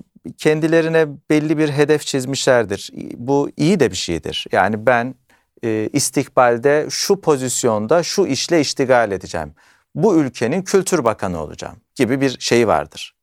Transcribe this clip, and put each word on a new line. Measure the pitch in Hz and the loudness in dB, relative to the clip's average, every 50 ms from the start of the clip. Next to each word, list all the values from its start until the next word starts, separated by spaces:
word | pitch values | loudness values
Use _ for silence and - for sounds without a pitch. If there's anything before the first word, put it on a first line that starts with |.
| - _ _ - - - - - | -20 _ _ -20 -18 -18 -14 -2
kendilerine | - 156 156 156 156 160 165 165 160 160 165 160 160 147 139 - _ - | 0 0 2 2 2 2 2 2 2 2 2 0 0 0 -4 -14 _ 0
belli | 156 151 147 156 160 151 | 0 0 2 0 0 0
bir | 156 147 | 0 0
hedef | 139 147 147 139 151 143 - | 2 2 2 2 2 0 0
çizmişlerdir. | - - 135 127 131 139 - - 139 127 120 110 92 101 95 - - - - - - - | -4 -4 -4 -4 -4 -4 -2 2 2 4 2 2 0 -4 -8 -8 -12 -14 -14 -14 -12 -12
Bu | - 117 127 139 143 143 - - | -10 -4 0 0 0 0 -2 -4
iyi | - 147 160 208 175 | -2 0 2 2 4
de | 135 104 | 2 0
bir | 92 | 0
şeydir. | 92 - - 85 80 - 78 76 - - - - | -4 -6 -4 -6 -6 -6 -8 -10 -10 -8 -2 0
Yani | 104 92 101 110 104 107 | 2 2 2 0 0 0
ben, | 127 123 117 117 131 127 _ _ _ _ _ _ _ _ - - | 2 2 2 0 -4 -8 _ _ _ _ _ _ _ _ -8 -4
e, | 113 110 110 107 - - | -4 -2 -2 -4 -2 -2
istikbalde | - - - - 143 131 - - 131 127 120 120 117 120 143 143 151 - - | -2 -4 -2 -2 -2 -4 0 2 4 4 4 4 2 2 2 2 2 0 -4
şu | - - - - 202 190 | -6 -6 0 0 -2 0
pozisyonda, | - 160 151 131 131 127 - - - 120 110 104 107 110 160 175 160 | 2 0 0 0 0 -4 -4 -2 0 0 0 0 0 0 0 0 0
şu | - - 202 185 | -2 -2 -2 0
işle | - 135 - - - 170 165 | 0 -2 -4 -2 0 2 2
iştigal | 139 - - - 135 120 131 120 117 104 98 | 2 0 -2 -4 0 2 2 2 2 0 -2
edeceğim. | 90 - 85 - 85 78 76 - _ _ _ _ _ _ _ - | -6 -8 -8 -8 -8 -8 -10 -14 _ _ _ _ _ _ _ -6
Bu | 139 165 226 180 | 0 0 2 2
ülkenin | 160 147 127 - - 123 113 151 190 180 | 2 2 0 -2 -4 -4 -2 -2 -4 -4
kültür | - - 190 180 - 190 156 123 | 0 0 0 2 2 -2 0 2
bakanı | 113 107 - 107 95 90 80 78 | 0 0 0 -4 -6 -6 -6 -8
olacağım | 78 82 - - - - - _ _ _ | -10 -12 -14 -14 -16 -16 -18 _ _ _
gibi | - 131 104 135 135 | -2 0 0 0 0
bir | 139 135 127 - | 0 -2 -2 -4
şey | - - 120 117 117 101 | -2 2 2 4 4 4
vardır. | 87 76 76 76 - - - - _ _ | 2 2 0 -4 -10 -18 -18 -18 _ _